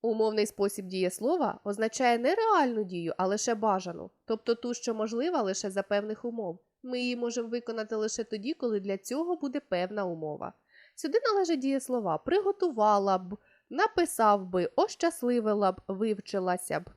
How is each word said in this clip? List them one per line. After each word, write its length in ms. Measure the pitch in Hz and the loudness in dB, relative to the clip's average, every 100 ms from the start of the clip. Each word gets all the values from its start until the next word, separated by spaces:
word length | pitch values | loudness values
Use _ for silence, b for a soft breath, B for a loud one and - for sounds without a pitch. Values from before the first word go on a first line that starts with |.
Умовний 420 | 226 220 220 214 202 | 0 2 2 2 -2
спосіб 400 | - 202 - 190 | 0 -2 -2 -6
дієслова 720 | 185 180 - 233 359 233 - | 0 0 0 0 2 0 -2
означає 540 | 202 202 220 - 247 233 | -6 -2 -2 2 2 4
не 160 | 247 | 2
реальну 500 | 403 453 392 269 226 | 2 4 4 4 0
дію, 300 | 202 180 165 - | -4 -4 -4 -2
а 100 | 190 | 0
лише 280 | 208 - | 0 0
бажану, 560 | 226 220 190 185 170 185 _ | 0 2 0 -2 -10 -12 _
тобто 300 | _ 220 - | _ -4 0
ту, 200 | 233 247 | -2 -2
що 200 | 240 - | -4 -4
можлива 480 | 220 214 233 311 339 | -2 -2 -2 0 0
лише 280 | 202 190 208 | 0 -2 -4
за 120 | 190 | -4
певних 420 | 196 202 208 214 | 0 -2 -2 -6
умов. 340 | 240 233 196 170 _ _ | -6 -6 -6 -8 _ _
Ми 180 | 254 254 | -6 -2
її 160 | 247 240 | -2 -2
можемо 320 | 240 240 233 | -2 -2 -4
виконати 480 | 233 233 226 214 220 | -6 -4 -6 -4 -2
лише 280 | 214 - | -2 -4
тоді, 300 | 220 214 220 | -6 -6 -6
коли 260 | 320 247 214 | -4 -2 -2
для 180 | 196 196 | -2 -4
цього 380 | - 262 339 349 | -4 -4 -2 -2
буде 240 | 285 277 | -2 -6
певна 440 | _ 180 185 208 | _ -2 -2 -2
умова. 480 | 185 165 156 147 - - b b b | -4 -4 -6 -8 -10 -12 b b b
Сюди 240 | - 320 427 | -8 0 2
належать 340 | 508 403 359 311 | 2 2 2 2
дієслова 600 | 269 269 - 247 196 156 | 2 0 0 -2 0 -2
"приготувала 1000 | - 392 392 392 359 226 214 202 196 190 | 2 2 2 0 0 4 4 4 4 0
б", 180 | 180 208 b b _ | -2 -14 b b _
"написав 760 | 277 440 - 339 - 220 202 185 | 0 0 2 0 4 4 4 2
би", 240 | 185 175 - | 0 0 2
"ощасливила 960 | 403 - 339 - 240 247 214 208 196 | 0 2 -2 0 0 2 2 2 2
б", 80 | 190 - | 0 -8
"вивчилася 920 | 190 220 202 - 196 185 180 - 156 | -2 -2 -2 -4 -2 0 -2 -2 -6
б". 100 | 180 | -6